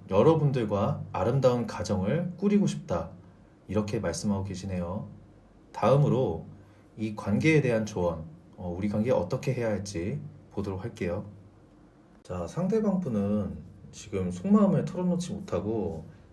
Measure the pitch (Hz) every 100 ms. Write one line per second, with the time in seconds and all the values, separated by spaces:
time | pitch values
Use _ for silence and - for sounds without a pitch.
0 | - 95 135 160 143 127 107 101 117 151
1 | - - 101 135 127 123 - - - 101
2 | 95 151 180 - 202 208 165 - - -
3 | 95 - - - - - - 95 104 117
4 | 92 82 107 98 98 90 101 92 87 101
5 | - - - - - - - - 107 139
6 | 131 113 123 80 - - - - - -
7 | 110 107 - 104 156 156 131 110 104 -
8 | 87 80 80 - - - 90 87 104 107
9 | 113 127 - 131 - 123 117 101 101 82
10 | 90 147 - - - - 98 95 117 -
11 | 92 92 104 - - - - - - -
12 | - - - 90 85 - 185 220 208 185
13 | 135 107 101 104 90 78 - - - -
14 | - 92 90 - 196 208 190 151 - 180
15 | 180 175 - 104 - 90 98 113 87 80
16 | 80 - -